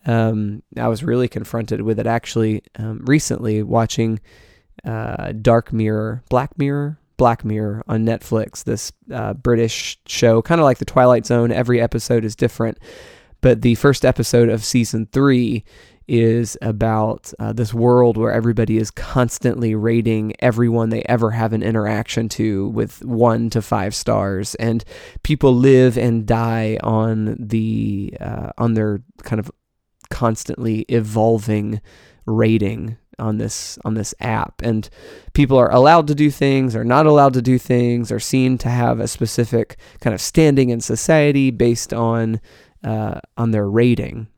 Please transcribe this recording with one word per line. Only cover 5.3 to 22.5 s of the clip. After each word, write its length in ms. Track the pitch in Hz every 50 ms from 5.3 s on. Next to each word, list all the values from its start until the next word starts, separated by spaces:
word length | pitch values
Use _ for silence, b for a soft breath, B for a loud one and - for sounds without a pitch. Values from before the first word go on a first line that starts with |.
| - 110
Dark 320 | 107 127 117 120 113 -
Mirror, 500 | - 113 110 107 107 107 107 110 113 120 - _
Black 280 | 131 123 135 143 -
Mirror, 420 | - 143 139 143 143 143 147 151 _ _ _ _
Black 280 | - 131 120 117 - -
Mirror 380 | 113 107 107 107 104 101 110 - -
on 160 | - 110 110
Netflix, 580 | 113 113 104 - - 120 110 110 - _ -
this, 300 | - - 117 101 - - - _ _ -
uh, 220 | 123 123 110 107 98
British 640 | - - 123 120 113 113 113 - - - - - _ _
show, 340 | _ - - - 117 113 113
kinda 220 | 110 - 170 170
like 160 | 156 139 127 -
The 60 | 113
Twilight 420 | - - 131 123 123 123 117 113
Zone. 240 | - 123 120 117 117
Every 300 | 117 - 127 117 123 117
episode 440 | 117 117 - 117 - - 123 117 110
is 120 | 110 104
different, 420 | - - 120 - - 117 113 - - B B B B B B B B B B B B
but 220 | - 127 120 110
the 120 | 113 120 117
first 300 | - - 143 135 - -
episode 440 | 127 123 - 117 - - 120 117 113
of 160 | 110 110 107
season 440 | - - 123 117 - - 110 110 -
three 540 | - 131 139 139 131 123 120 110 117 113 b b b b b b b b b -
is 480 | 143 117 113 113 113 120 117 110 - -
about, 680 | - 113 110 104 113 113 110 110 107 110 110 - _ - - -
uh, 140 | 110 107
this 220 | 113 117 120 104 117
world 420 | 117 117 123 123 123 123 117 107
where 160 | 110 113 113
everybody 460 | - 113 113 117 113 110 113 110 110 110
is 120 | 110 104
constantly 840 | - - - - - 131 123 113 - - - 120 113 127 120 113 107
rating 580 | 107 104 117 117 117 113 113 110 110 107 107 107 -
everyone 480 | - 127 113 113 120 117 113 117 113 113
they 140 | 110 113
ever 280 | - - 123 117 113 110
have 200 | 110 113 113 110
an 100 | 110 110
interaction 680 | - 104 113 113 104 107 107 107 113 - - 117 117 110
to 380 | - - 110 110